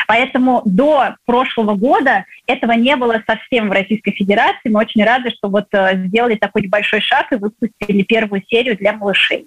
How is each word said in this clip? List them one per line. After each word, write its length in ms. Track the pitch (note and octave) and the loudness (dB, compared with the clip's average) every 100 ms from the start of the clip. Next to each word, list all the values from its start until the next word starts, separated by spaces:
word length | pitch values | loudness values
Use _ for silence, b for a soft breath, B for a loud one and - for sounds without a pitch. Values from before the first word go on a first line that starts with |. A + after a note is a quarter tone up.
| - | 0
Поэтому 540 | A3+ B3+ A#3+ B3+ A#3+ | 0 0 0 2 2
до 500 | A3 F#3 C#4+ D4 G#3+ - | 2 2 4 2 0 -4
прошлого 500 | - A#3+ B3+ - G#3+ | -2 0 0 -2 -2
года 500 | G3+ B3 G4+ C4 G3+ B B - | 0 2 2 2 0 B B -6
этого 260 | C4 A#3+ | -2 0
не 240 | A#3 B3 C#4 | 2 2 2
было 260 | A#3+ A3+ - | 0 -2 -2
совсем 420 | A3 - A#3+ G#3+ | -4 -2 -2 0
в 40 | |
Российской 380 | G3 F#3+ G#3+ - | -2 -2 -2 -2
Федерации. 580 | - G3 G#3+ D4 G4 B3 | -2 0 2 2 0 0
Мы 120 | G#3 | 0
очень 240 | A3+ A3 | 0 2
рады, 260 | G#3 B3+ A#3+ | 2 2 -2
что 180 | - G3+ | -6 -2
вот, 180 | G3+ G3+ | -2 0
э, 340 | G3+ F#3+ F#3+ F#3 | 0 2 0 -2
сделали 280 | A3 A#3+ | 0 0
такой 280 | G#3+ G#3 G#3+ | 0 -2 -2
небольшой 380 | G3+ G#3 - G#3+ | -2 -2 0 -2
шаг 260 | - G3+ A#3 | 0 -2 0
и 60 | A#3+ | -4
выпустили 640 | G3+ - A3+ - G#3 G3+ | -4 -6 -8 -6 -2 0
первую 400 | F#3+ A3+ G#3+ G3 - | 0 0 -2 -6 -2
серию 260 | A#3 B3+ G3 | -2 -2 -2
для 160 | G3+ | -2
малышей. 540 | G#3+ G3+ F#3 - - | -2 -2 0 0 -4